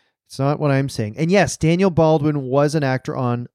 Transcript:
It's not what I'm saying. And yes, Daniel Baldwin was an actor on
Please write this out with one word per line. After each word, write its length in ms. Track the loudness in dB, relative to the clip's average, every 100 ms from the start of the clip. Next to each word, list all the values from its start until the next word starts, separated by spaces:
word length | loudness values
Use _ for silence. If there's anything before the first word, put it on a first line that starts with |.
| _ _ _
It's 120 | -4
not 200 | -2 0
what 120 | 0
I'm 180 | 0 0
saying. 260 | -4 -8 -4
And 120 | 0
yes, 280 | 2 2 0
Daniel 340 | 0 2 2
Baldwin 500 | 2 2 2 0 -2
was 320 | -2 0 2
an 100 | 0
actor 320 | -2 -2 -4 -4
on 320 | -2 -4 -6